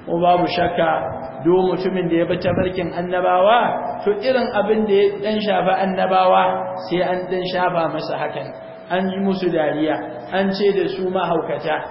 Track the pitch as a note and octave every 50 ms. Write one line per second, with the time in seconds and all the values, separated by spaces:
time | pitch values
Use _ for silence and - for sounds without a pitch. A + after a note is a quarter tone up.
0 | - - E3+ E3+ F3 F3 F3+ F3 F3 D#3 - - E3+ E3 - - E3 D#3+ D#3 -
1 | - - - - - - - - C3+ D#3+ F3 F#3 F#3 F#3 F3 E3+ F#3 F#3+ F#3 F#3
2 | E3+ E3 E3 E3 E3+ E3 F3+ F3 - F#3 F3 F3+ F#3 F#3 F3+ F#3 F3 E3+ - F3
3 | F3 F3+ F3+ F3+ F#3 F3+ F3+ F3+ F#3 G3+ A3+ A#3+ A3 F#3 - - - - - -
4 | - G3+ G#3 G3+ - C4 C4 B3 A3+ A3+ A3+ G#3 G3 G3+ A3 G#3+ G#3+ G#3 G3 G3
5 | G3+ G3 G3 F#3+ G3 G#3 G#3+ G#3+ G#3+ G3+ F#3+ F#3 F3 F3+ F#3 - G3 G3 F#3+ F#3+
6 | F#3 F#3 F#3+ F#3 F#3 F#3 F#3 F#3+ F#3+ F#3+ F#3 - - - - - - - E3+ E3+
7 | F3+ F3 F3+ F3+ F3+ - F#3 F#3 F3+ F3+ F3+ F3+ F3+ F3+ E3 E3+ E3 D#3 D3 D#3
8 | D3+ D3+ D3+ C#3+ D3+ D3+ D3 C#3+ C#3 C3+ - - - - - - - - F3 F#3
9 | G3 F#3+ F#3+ G3 G3 G3 F#3+ F#3+ F#3 F3 E3 D#3+ D3+ D3 C#3+ D3+ D#3 D#3 C#3+ -
10 | - - - - - - - F#3 G3 F#3+ F#3+ F#3+ G#3 G3+ F#3+ F#3+ F3 E3 - -
11 | F#3+ F3+ F#3 F#3+ F3+ E3+ E3+ E3 D3+ D3+ D3+ C#3+ D3 D#3+ D3+ D3+ D#3 -